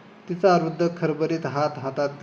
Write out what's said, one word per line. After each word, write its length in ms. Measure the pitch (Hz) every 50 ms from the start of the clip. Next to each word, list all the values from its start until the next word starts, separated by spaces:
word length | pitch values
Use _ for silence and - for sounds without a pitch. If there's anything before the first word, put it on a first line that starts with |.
| - - - - - -
तिचा 300 | 175 175 - 190 175 170
रुद्ध 280 | 160 160 156 160 175 170 175
खरबरीत 480 | - 165 156 147 151 160 156 165 160 -
हात 340 | 135 127 143 151 147 - 127
हातात 300 | 135 135 131 147 143 143 139 -